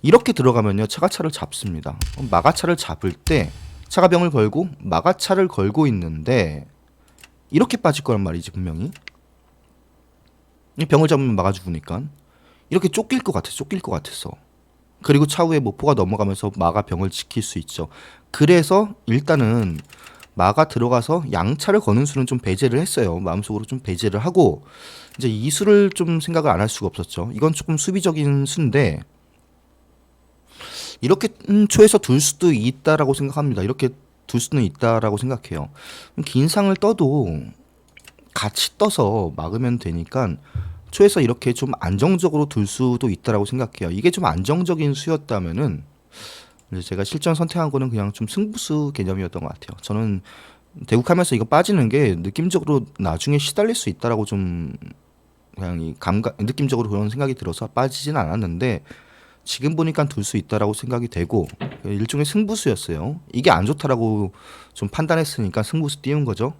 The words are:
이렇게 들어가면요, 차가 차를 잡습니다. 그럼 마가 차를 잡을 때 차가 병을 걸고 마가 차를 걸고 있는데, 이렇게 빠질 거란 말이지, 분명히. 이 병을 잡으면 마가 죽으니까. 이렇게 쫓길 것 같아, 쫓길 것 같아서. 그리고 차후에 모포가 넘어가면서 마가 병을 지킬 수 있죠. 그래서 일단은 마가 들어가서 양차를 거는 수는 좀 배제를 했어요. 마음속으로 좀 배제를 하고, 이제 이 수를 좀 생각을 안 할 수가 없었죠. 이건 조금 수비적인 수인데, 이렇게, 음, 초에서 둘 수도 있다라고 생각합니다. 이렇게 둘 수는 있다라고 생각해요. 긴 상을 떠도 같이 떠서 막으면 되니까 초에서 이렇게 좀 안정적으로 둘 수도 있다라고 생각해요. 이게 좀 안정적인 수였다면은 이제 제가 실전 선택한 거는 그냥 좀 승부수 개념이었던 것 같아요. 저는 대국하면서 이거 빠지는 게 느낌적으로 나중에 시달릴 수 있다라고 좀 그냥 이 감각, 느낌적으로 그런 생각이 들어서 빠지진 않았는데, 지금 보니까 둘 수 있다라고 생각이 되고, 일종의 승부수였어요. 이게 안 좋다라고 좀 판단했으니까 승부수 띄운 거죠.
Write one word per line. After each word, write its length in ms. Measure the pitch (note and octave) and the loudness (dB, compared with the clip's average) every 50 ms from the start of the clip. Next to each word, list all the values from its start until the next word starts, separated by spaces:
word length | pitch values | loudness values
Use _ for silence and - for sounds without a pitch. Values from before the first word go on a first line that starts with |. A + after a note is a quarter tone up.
이렇게 320 | - C#3+ F#3+ B3 - - A3+ | 6 8 6 6 6 4 0
들어가면요, 540 | - B2 C3 A#2 A#2 G#2+ G#2 G2 G2+ A2 | 4 4 4 4 4 2 2 2 0 0
차가 200 | G#2 - - - | -2 -2 0 0
차를 240 | F#3+ - - F3+ - | -2 0 -2 -4 -6
잡습니다. 680 | D3 - - D3 - - - G2+ E2+ D#2 C#2+ C#2+ C#2 - - - - | -4 -6 -10 -10 -10 -10 -8 -6 -8 -6 -8 -10 -6 -6 -6 -6 -6
그럼 160 | - C3+ - | -8 -4 0
마가 220 | - E2+ E2+ C#3+ | 0 4 4 4
차를 240 | E3+ - - E3+ F3 | 2 4 0 0 0
잡을 360 | - - - F2 - - F#2+ | -2 -2 -8 -8 -4 -4 -6
때 380 | E2+ - _ - D#3 C#3+ F2+ - - - - - - - - | -6 -4 _ 0 0 0 0 -2 -6 -14 -16 -16 -18 -18 -16
차가 200 | - - - F3 | -4 2 6 6
병을 220 | F3+ F3 F3 F3 E3+ | 6 6 6 2 2
걸고 400 | C#3+ B2+ G#2+ G#2+ - D3+ F#3 F3+ C#3+ - | 4 4 2 4 2 -2 -4 -4 -6 -10
마가 340 | - G2+ - E3 E3+ F3 F#3 | -6 -2 -2 2 2 2 0
차를 340 | - - - G3 F#3 F#3+ | 0 0 0 2 2 2
걸고 400 | F3+ - - F#2+ G2+ G#2 D3+ D#3 | 0 2 0 0 0 2 2 2
있는데, 800 | C#3+ A2+ F#2+ F2 E2 D#2 D#2 D#2 A#2+ B2+ B2 F#2+ D#2+ D2+ D2 C#2+ - _ _ _ _ _ _ _ _ _ _ - _ _ _ _ _ | 2 2 0 -4 -4 -6 -6 -2 0 2 2 2 0 -2 -8 -12 -16 _ _ _ _ _ _ _ _ _ _ -20 _ _ _ _ _
이렇게 280 | - D#3 B3 B3 - | 2 4 4 4 0
빠질 260 | A3+ - E3+ C#3+ D3 C#3+ | 0 0 0 0 0 -2
거란 180 | B2 A#2 G#2 | -2 0 0
말이지, 300 | G2 F2 D#2+ F2 E2 - | 0 -2 -4 -6 -8 -8
분명히. 400 | - F#2+ F#2 F2 D#2 D#2+ G2+ D#3+ - - _ - _ _ _ _ _ _ _ _ _ _ _ _ _ _ _ _ _ _ _ _ _ _ _ _ _ _ _ _ _ _ _ _ _ | -8 -6 -6 -6 -4 -6 -6 -8 -8 -12 _ -20 _ _ _ _ _ _ _ _ _ _ _ _ _ _ _ _ _ _ _ _ _ _ _ _ _ _ _ _ _ _ _ _ _
이 80 | - D#3+ | -6 0
병을 220 | D3+ D#3+ D3 D#3+ | 4 4 4 6
잡으면 280 | D3+ D#3+ C3+ C#3 B2+ A2 | 6 4 4 4 2 2
마가 160 | F#2+ F2+ F#2+ | 2 2 0
죽으니까. 520 | G2 F#2 - F2 E2+ D#2 - - E2+ F#2+ C#3 D3+ - _ _ _ _ _ _ _ _ _ _ _ | 0 -2 -6 -8 -8 -8 -8 -8 -8 -8 -8 -10 -14 _ _ _ _ _ _ _ _ _ _ _
이렇게 200 | - F#3 F3+ F3+ | -2 0 0 0
쫓길 320 | - - A3 - C4 B3+ | 0 -2 -2 -2 -2 -2
것 100 | - G3 | -2 -2
같아, 180 | - G2 - - | -4 -4 -4 -6
쫓길 300 | - - C#3 - - F#3 | -10 -10 -8 -8 -8 -8
것 120 | - - | -6 -6
같아서. 400 | A2 D#2+ - - - - - - - - _ _ _ _ _ _ _ _ _ _ _ _ | -6 -6 -6 -10 -14 -14 -12 -14 -14 -16 _ _ _ _ _ _ _ _ _ _ _ _
그리고 240 | - - C#3+ C#3+ D3 | 2 4 4 4 4
차후에 340 | D3 - - E3+ E3 E3 D3 | 2 2 0 0 2 2 0
모포가 340 | C3 A2 - - - D3 C#3+ | 0 -2 -4 0 2 2 4
넘어가면서 580 | A2+ F#2+ F2+ G#2 G#2 G#2 G2 F#2+ - - G#2 F#2+ | 4 2 0 0 -2 0 -2 -2 -4 -4 -6 -2
마가 240 | F#2+ F2+ E2+ E2 G#2 | 0 0 2 2 0
병을 280 | G2+ - F#2+ E2 G2 F#2+ | -2 -2 -4 -4 -4 -4
지킬 320 | - - - _ - A#2 G#2+ | -4 -8 -12 _ -6 -6 -6
수 160 | - - F#2 | -4 -8 -10
있죠. 280 | D#2 - - - E2 D2+ - - - - - - _ _ | -10 -10 -10 -10 -10 -10 -10 -20 -20 -20 -20 -20 _ _
그래서 640 | - - D3+ D3 F3+ F3 D#3 - F#3 G3 G#3+ G3+ - _ _ | 0 2 6 6 6 6 6 6 4 4 4 2 -4 _ _
일단은 760 | - A2+ B2+ D3 E3+ D#3+ D3 B2 A2 A2+ A#2+ A2 F#2 E2 D2 - _ - - - - - - - _ _ | 0 0 0 2 2 2 2 4 2 2 2 0 -2 -4 -6 -10 _ -20 -20 -20 -20 -20 -20 -20 _ _
마가 340 | - F2+ F#2+ G#2+ C3+ D#3 | 2 2 4 6 4 2
들어가서 580 | D#3 - B2 A#2+ A#2+ B2 B2 A2+ - D#3 F3 D#3 - | 2 2 0 0 2 2 2 2 0 -2 -2 -2 -2
양차를 480 | - F2 F2 G#2 C#3+ C#3+ - - G3 G#3+ | -2 -2 0 0 -2 -2 0 2 2 2
거는 260 | - - G#2 A#2 C#3+ | 4 4 2 4 2
수는 200 | C#3+ C#3+ C#3 B2+ | 2 0 -2 -2
좀 140 | - C3+ B2 | -2 -2 -4
배제를 400 | - G2 F#2+ G2 C#3+ B2+ A2+ C3+ | -2 -2 -2 0 2 2 2 2
했어요. 400 | E3+ - - - A#2+ F#2 E2 F2 | 0 0 0 0 0 0 0 -2
마음속으로 440 | F#2+ F2+ E2 G2 G2+ - G#2+ G#2 A2 | -2 -2 -2 -2 -4 -4 -6 -6 -6
좀 140 | - C3+ C3 | -6 -8 -8
배제를 400 | - - F#2 E2+ - G#2 F#2 G2+ | -6 -6 -6 -2 -2 -2 0 0
하고, 460 | A2+ F3 F3+ F#3 E3 G2+ D#2 C#2+ - - - - - - - - - - - | -2 2 4 6 6 6 4 0 -10 -20 -20 -20 -20 -20 -20 -20 -20 -20 -12
이제 120 | - C3 B2 | -4 -4 -2
이 200 | A2 G#2 A2+ D3 | -2 -2 -2 -2
수를 420 | D3+ - G3+ G3+ G#3 G3+ G3+ G3 | -2 0 0 2 4 4 2 2
좀 280 | - - F3+ E3 E3+ D#3+ | 0 -2 -2 0 0 -2
생각을 300 | D3+ - E3+ E3 D3+ D3 | -2 -2 -2 0 2 2
안 80 | F#2+ E2+ | 2 2
할 80 | G#2 | 0
수가 200 | A2 - - - | -2 -2 -4 -6
없었죠. 440 | F#2 - - F2 - - - F2 A2+ B2+ | -6 -6 -6 -10 -8 -8 -8 -8 -8 -4
이건 200 | G#2+ C#3 D#3 D#3+ | 0 0 0 0
조금 240 | - - - D#3+ | -2 -4 -4 -4
수비적인 680 | D3+ - - F#3 G3 - F3+ D#3+ D#3 D3 C#3+ C#3+ C#3 C#3 | -2 -2 -2 -2 0 0 -2 -2 0 0 0 2 0 0
수인데, 540 | C#3 - - D#3+ B2+ - C#3+ C#3 F#2+ D2+ D2 - _ _ _ _ _ _ _ _ _ _ _ _ _ _ _ _ _ _ _ _ _ _ _ _ _ _ _ _ _ _ - - - - - - - - - | -2 -2 -2 -2 2 2 2 2 2 0 -4 -10 _ _ _ _ _ _ _ _ _ _ _ _ _ _ _ _ _ _ _ _ _ _ _ _ _ _ _ _ _ _ -20 -20 -16 -14 -14 -14 -14 -12 -6
이렇게, 300 | - B2+ F#3 - - A3 - _ - - | 2 2 2 2 2 -4 -4 _ -2 2
음, 180 | G3+ G#3 G#3 | 4 4 4
초에서 320 | G3+ - - G#3+ G#3+ - G3+ | 4 8 8 8 8 8 4
둘 200 | - - B2+ C#3 | 4 4 2 4
수도 320 | D3 - - - F3 F3 | 4 0 -2 2 2 4
있다라고 600 | D3+ A2 G#2+ B2 B2+ - _ D#3+ D#3 D3+ D3+ C3 C3+ | 4 4 2 0 -2 0 _ 2 2 4 4 2 2
생각합니다. 480 | - C#3+ C3+ C3 D3+ D3 C#3+ A#2+ G2 | 0 -2 -4 -2 -2 -2 0 0 0
이렇게 280 | F#2+ G2+ B2+ - C3 B2+ C3+ - _ _ _ _ _ | -2 -2 -2 0 -2 -2 -2 -6 _ _ _ _ _
둘 120 | - - A#2+ | -4 -4 -4
수는 220 | - - - C#3+ A#2 | -2 0 0 0 0
있다라고 540 | F#2 - - - A2+ A2+ A2+ A2+ A2 G#2 | 0 -2 0 0 2 2 2 2 0 -2
생각해요. 520 | G#2 A#2+ B2+ C3 A2+ _ - F#2 D#2 C#2+ C#2+ - - - - - - - - _ - - | -2 -4 -4 -6 -6 _ -8 -8 -8 -8 -10 -14 -20 -20 -20 -20 -20 -20 -16 _ -8 -8
긴 220 | - - B2+ C#3 E3 | -2 0 2 2 2
상을 260 | - G#3+ G3+ G3 F#3+ | 2 2 2 2 2
떠도 520 | F#3+ - G#3 A3+ - E3 C3 C#3 D3+ B2 F2+ D#2+ D2+ - G#1 - _ _ _ _ _ _ _ _ - _ - _ _ _ _ _ | 2 2 0 2 4 2 2 2 2 0 0 -4 -6 -8 -12 -16 _ _ _ _ _ _ _ _ -20 _ -20 _ _ _ _ _
같이 440 | - - G#2 - - - - _ | -4 -4 -4 -2 -4 -4 -4 _
떠서 540 | _ G3+ G#3+ - - B2+ G2 G#2+ A2+ F#2+ E2 C2+ | _ 0 0 2 2 0 2 2 0 -2 -4 -6
막으면 420 | - D#2 E2 G2 A2+ B2+ B2 A#2+ A#2 | -8 -8 -6 -4 -4 -2 -2 -2 -2
되니까 560 | - F2 E2 E2+ E2 - - C3 B2+ G2 D#2 - - - - - - - - - - - | -4 -6 -6 -6 -8 -4 -4 -2 -2 -2 -4 -6 -12 -10 -10 -8 -8 -8 -12 -16 -18 -16
초에서 300 | - - G3+ G3+ G3+ F3+ | 2 6 6 6 6 4
이렇게 320 | C#3 A2+ B2+ - - C3 A#2+ | 2 2 0 0 -2 -2 -2
좀 180 | - C#3 C3 - - | -2 -4 -4 -4 -4
안정적으로 640 | - F2 F#2+ G2 B2+ E3+ G3 F3+ E3+ F3+ C3+ D3 D3 | -2 -2 0 2 4 2 2 4 2 2 2 2 0
둘 220 | C#3+ - A2 G#2 | 0 0 -2 -2
수도 420 | G2 - - C3 B2+ B2 A#2 - A#2+ | -2 -2 -2 0 0 0 0 -2 -2
있다라고 360 | F#2+ - _ - A2 G#2 G2+ | -4 -2 _ 0 0 0 0
생각해요. 460 | - - B2+ B2+ G#2+ _ - G2 E2 | 0 -2 -4 -4 -6 _ -6 -6 -4
이게 200 | F2 G2 A2 F3 | -4 0 0 0
좀 140 | F3 - F#3 | 0 2 0
안정적인 680 | - D#2 F2 F#2 - D3 F3 F3+ E3+ F3 D#3+ D#3 C#3+ C#3+ | 0 0 0 0 0 0 0 0 0 0 0 0 -2 -2
수였다면은 880 | C#3+ - E3 D#3+ D3+ D3 - A#2+ G2+ F2+ E2+ E2 G#2 D3 C3 E2+ D2 D2 _ _ _ _ _ _ - - - - - - _ _ _ _ _ | -2 -2 -2 -2 -4 -2 -4 -4 -4 -4 -4 -4 -2 -2 -2 -4 -6 -10 _ _ _ _ _ _ -20 -20 -18 -20 -20 -20 _ _ _ _ _
이제 100 | - F#2 | -10 -10
제가 220 | F2+ - G2 F#2 G2+ | -6 -6 -4 -4 -4
실전 320 | - - D#3 - F3 E3 | -4 -4 -4 -2 -2 0
선택한 340 | D3+ E3+ D#3+ - F3 E3 D3+ | 0 -2 -2 -2 -2 -2 0
거는 200 | C#3 C3+ C3 C3 | 0 -2 -2 0
그냥 220 | A2+ G#2+ G2+ G2+ | -2 -2 -2 -4
좀 160 | G2+ - A2+ | -4 -6 -8
승부수 640 | G#2+ - G3 G#3 G#3+ A3 A#3 - - D#3 D3+ D3 C#3+ C#3+ | -4 -2 -2 -2 -2 -4 -10 -6 -4 -2 -2 -2 -2 -4
개념이었던 480 | - G2 F2+ F#2+ F#2+ F#2+ E2+ - F2 | -4 -4 -4 -2 -4 -4 -6 -6 -8
것 60 | D#2+ D2 | -8 -8
같아요. 280 | - - - - - - | -10 -12 -16 -18 -18 -18
저는 400 | - - G#2 G#2+ A2+ A2 G2+ F#2 - - - - - - - _ _ _ _ D#3+ - | -8 -4 -2 -2 0 0 -2 -2 -6 -10 -20 -20 -20 -20 -20 _ _ _ _ -18 -4
대국하면서 480 | - A2 A#2 B2 - F3 E3+ F3+ - - | 0 0 0 4 2 2 2 2 2 0
이거 100 | A2 A2 | -2 0
빠지는 440 | - - D3+ F3 - G#3 F3 B2+ A2 | 2 4 2 4 4 2 2 2 4
게 260 | A2+ C#3+ D3 A2 F#2 | 4 2 2 2 2
느낌적으로 680 | E2 E2+ F#2+ G2+ - D#3+ F#3 E3+ F3+ D3+ D3 D3 C3+ A2 - _ - | 0 -4 -6 -4 -2 -2 0 0 -2 0 2 0 0 0 -4 _ -4
나중에 380 | G#2 E2+ D#2+ E2 - C#3+ D3 | -2 -2 -2 -2 0 0 0
시달릴 380 | D3 C#3+ - - - G#3 A3+ A#3 | 0 0 0 0 0 0 0 0
수 140 | - - G#2+ | -2 -4 -6
있다라고 360 | F2 - - A#2 A#2 G#2+ G#2+ | -6 -4 -2 -2 0 0 -2
좀 480 | - A2+ G2+ F#2+ F2+ F2 F2 E2 C#2+ - - - - - _ _ _ _ _ _ _ _ _ _ _ _ | -2 -2 -2 -2 -2 -4 -6 -6 -8 -10 -12 -16 -18 -20 _ _ _ _ _ _ _ _ _ _ _ _
그냥 260 | - F#2+ F2 F2 E2 | -10 -8 -6 -6 -6
이 140 | E2 D#2+ D2 - | -6 -8 -10 -4
감각, 380 | - F2 F#2 G#2 A2+ A#2+ - - | -2 0 0 2 0 -2 -4 -2
느낌적으로 500 | G#2+ G#2 C#3 - C#3+ C3 C3 A#2 A#2+ G#2+ | -4 -4 -2 -2 -2 0 0 0 -2 -2
그런 200 | G#2 G2+ G#2 G#2 | -2 -2 -2 -2
생각이 240 | A2 C3+ C#3+ C3+ B2+ | -2 -2 -2 -2 -2
들어서 340 | - - G#2 D#2+ - - | -4 -6 -8 -6 -6 -10
빠지진 500 | A2+ _ - B2+ C3+ C#3 - - D3 D3+ | -6 _ 0 0 0 -2 -6 -6 -4 -2
않았는데, 680 | D3 G2 D#2 E2+ A2 G#2+ F2 E2 F2 B2 C3 G#2+ - - - - - - _ - - - _ _ _ _ | -2 -2 -2 -2 -2 -2 -4 -2 -2 -2 -2 -2 -2 -6 -12 -20 -20 -20 _ -20 -20 -20 _ _ _ _
지금 300 | - - - B2+ D3 D#3+ | -10 -10 -4 -2 -2 0
보니까 280 | D#3 E3 D#3+ D3+ - D3 | 0 0 0 0 0 -2
둘 180 | C#3+ - - G2+ | -2 -2 -4 -6
수 120 | - - | -2 -2
있다라고 380 | G#2+ - - G#2+ G#2+ G#2 G#2 G#2+ | -4 -2 -2 -2 0 0 0 -2
생각이 340 | - - A#2+ B2 A#2+ A#2+ | -4 -6 -6 -4 -4 -4
되고, 400 | A2+ - E2+ F2 E2+ - A2 E2 - - _ - - - - - | -4 -4 -4 -4 0 0 -2 -2 -2 -8 _ -12 -14 -14 -12 -10
일종의 400 | F#2+ G2+ G2+ A2 A2+ - C#3+ D3 | -8 -4 -4 -4 -2 -2 -2 -2
승부수였어요. 960 | C#3+ - G#3 A3 G3 A3 G#3+ - D3 G#2+ - - - E2+ D2+ D#2+ A#2+ D3 F3 - - | 0 0 0 0 0 -2 -2 0 -2 -2 -2 -4 -6 -6 -4 -4 -6 -6 -8 -12 -6
이게 200 | - A#2+ C#3 F3+ | -6 2 4 4
안 140 | G#2+ E2 F#2 | 4 6 4
좋다라고 680 | A2 D3+ C#3+ - C#3+ C3 A#2 A2+ A2 A2 G#2 G2+ F#2 - - - - - - - _ _ | 0 -2 -2 0 -2 0 0 0 0 0 0 -2 -4 -6 -12 -20 -20 -20 -20 -20 _ _
좀 160 | - - G2+ | -8 -8 -6
판단했으니까 760 | - - D#3+ D#3 E3+ D#3+ D#3+ D3 - - A2+ F#2+ F2 A2 G#2+ | -4 -4 -2 0 0 0 0 -4 -4 -4 -4 -2 -2 -4 -4
승부수 380 | - - D#3+ D#3 C#3+ C#3+ C#3+ | -2 -2 -4 -4 -4 -6 -6
띄운 240 | - C3 D3 D3+ C#3+ | -4 -2 -2 0 0
거죠. 280 | B2 A2+ - A#2 C3+ D#3 - | -2 -2 -2 -4 -4 -4 -8